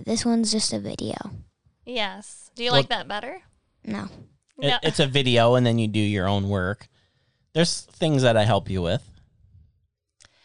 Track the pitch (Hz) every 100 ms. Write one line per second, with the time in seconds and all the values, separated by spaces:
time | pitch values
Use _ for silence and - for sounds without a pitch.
0 | - 220 233 233 220 220 - 220 202 -
1 | 107 - - 104 - _ _ _ - 247
2 | 202 196 - - - - 240 240 - 220
3 | 170 208 233 359 - _ _ _ 220 208
4 | 202 - - _ _ - 147 233 160 151
5 | 143 139 127 117 117 123 123 117 110 107
6 | 104 104 92 101 98 98 90 104 - _
7 | _ _ _ _ _ 156 170 - - -
8 | 160 139 127 113 107 - - 95 85 95
9 | - - _ _ _ - _ _ _ _
10 | _ _ - _